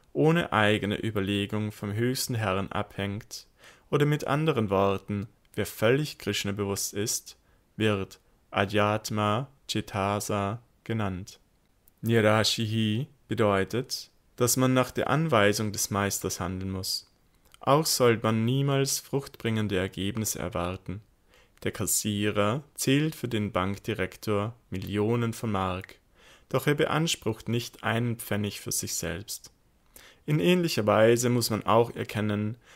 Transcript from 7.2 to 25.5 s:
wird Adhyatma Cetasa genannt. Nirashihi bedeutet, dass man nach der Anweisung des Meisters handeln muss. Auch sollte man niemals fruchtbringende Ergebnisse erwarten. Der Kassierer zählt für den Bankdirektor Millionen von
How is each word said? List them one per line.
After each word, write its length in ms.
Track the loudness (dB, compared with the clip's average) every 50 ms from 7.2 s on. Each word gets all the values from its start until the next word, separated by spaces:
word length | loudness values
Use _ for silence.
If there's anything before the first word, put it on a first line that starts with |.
| -8 -12 -20 _ _ _ _ _ _ _ _
wird 440 | 0 0 2 2 0 -2 -6 -12 -20 _ _ _ _ _ -6
Adhyatma 1000 | -2 0 0 2 2 2 2 2 2 0 -2 -4 -2 0 0 0 0 -2 -4 -6 _ _ _ -6
Cetasa 960 | -4 -4 -4 -4 -2 -2 0 0 0 -2 -2 -2 -2 -2 -2 -2 -4 -8 -12 _ _ _ -8
genannt. 560 | -6 -4 -2 -2 -4 -4 -6 -10 -14 -18 -20 _ _ _ _ _ _ _ _ _ _ _ _
Nirashihi 1080 | 0 2 4 6 6 6 6 4 4 2 0 0 -2 -2 0 0 0 0 0 -2 -4 -6 _ _ _
bedeutet, 840 | -6 0 2 2 4 4 2 0 0 -2 -4 -4 -4 -8 -10 -10 -12 _ _ _ _ _
dass 200 | 0 2 2 4
man 180 | 4 4 4 4
nach 160 | 4 2 0
der 200 | 0 -4 -2 0
Anweisung 640 | 0 0 0 2 4 4 4 4 4 2 -2 -4
des 180 | -4 -4 -4 -2
Meisters 500 | 0 0 0 0 -2 -2 -4 -4 -4 -4
handeln 300 | -6 -6 -6 -6 -6 -6
muss. 400 | -6 -6 -4 -6 -6 -6 -8 _ _ _ _ _ _ _ _ _ _ -4
Auch 260 | 2 2 4 4 2
sollte 360 | 2 2 4 4 4 4 4
man 220 | 2 2 2 2 2
niemals 540 | 2 0 0 0 0 2 0 0 0 -2 -4
fruchtbringende 800 | -6 -4 -4 -4 -4 -6 -10 -6 -4 -2 0 0 0 0 0
Ergebnisse 600 | 0 0 -2 -2 -4 -4 -2 -2 -2 -2 -4 -4 -4
erwarten. 640 | -6 -4 -4 -2 -4 -4 -4 -8 -8 -10 -12 -12 -12 _ _ _ _ _ _ _ _ _ _ -8
Der 80 | -8 -6
Kassierer 920 | -4 -4 -2 -2 -2 0 0 0 0 0 0 0 2 2 2 2 0 -2 -4 _ _
zählt 400 | -4 0 2 2 2 2 0 -4
für 140 | -6 -6 -4
den 240 | -2 -2 -2 0
Bankdirektor 1040 | 0 0 0 -2 -2 -6 -6 -6 -4 -4 -4 -6 -6 -8 -4 -2 -2 -2 -2 -4 -6 _ _ -10
Millionen 640 | -10 -8 -6 -4 -2 0 0 0 0 0 -2 -2
von 200 | -4 -6 -6 -4